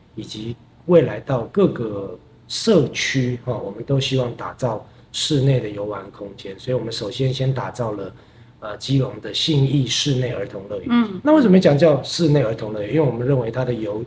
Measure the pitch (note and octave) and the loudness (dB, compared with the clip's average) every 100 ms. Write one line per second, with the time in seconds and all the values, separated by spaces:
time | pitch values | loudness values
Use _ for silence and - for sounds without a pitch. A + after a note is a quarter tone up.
0 | _ A2 - G#2+ A2+ A#2 _ _ - E3+ | _ -14 -12 -10 -10 -12 _ _ 4 6
1 | B2 G#2+ - B2+ A2+ G3+ E3+ - A2 G2+ | 4 0 -4 -4 -2 2 2 2 -6 -6
2 | G2 F2+ - _ - - A3+ F3+ A#2+ - | -10 -12 -20 _ -10 -4 2 4 2 -2
3 | - C3+ B2 A#2+ B2+ G#2+ G2 G#2+ A#2 C#3 | -2 -2 -2 -4 -6 -6 -8 -8 -2 0
4 | B2+ C3 A#2+ - F2+ - B2 G#2 - - | 0 0 -2 -6 -12 -4 -4 -4 -10 -20
5 | - - - D3 C3+ B2+ G#2+ G2+ G#2 G2+ | -12 -6 0 2 4 2 0 -6 -6 -8
6 | G2 - G2+ - G2 G2 B2 B2 A2+ - | -12 -14 -14 -14 -16 -10 -4 -4 -4 -6
7 | G#2 F#2+ C3 C3 C3 B2+ F#2+ - A2+ G#2 | -6 -2 -2 0 -2 -2 -4 -6 -6 -6
8 | F#2+ - - - - _ A2 G#2 - C3+ | -10 -14 -20 -20 -20 _ -14 -8 -2 0
9 | A2+ - G#2+ G2 - D3 C3+ C#3+ A#2 - | 0 -6 -8 -4 0 2 2 2 0 -2
10 | D3 B2+ B2 G2 G2 G2+ G2+ G#2 - A#3+ | 0 0 -2 -4 -8 -10 -10 -8 0 0
11 | G#3+ F3+ C#4+ D#4 A3+ F#3 F3+ C#3 E3 C3+ | 0 0 4 6 8 8 6 6 6 4
12 | - - D#3+ D3 A2+ A2+ G#2+ G#2+ G2+ D3+ | 0 0 4 4 2 -2 -6 -6 -2 2
13 | C#3 A#2 B2 C3+ A#2 B2+ B2 A#2 G#2 G#2+ | 2 0 2 2 0 -2 -2 -2 -4 -6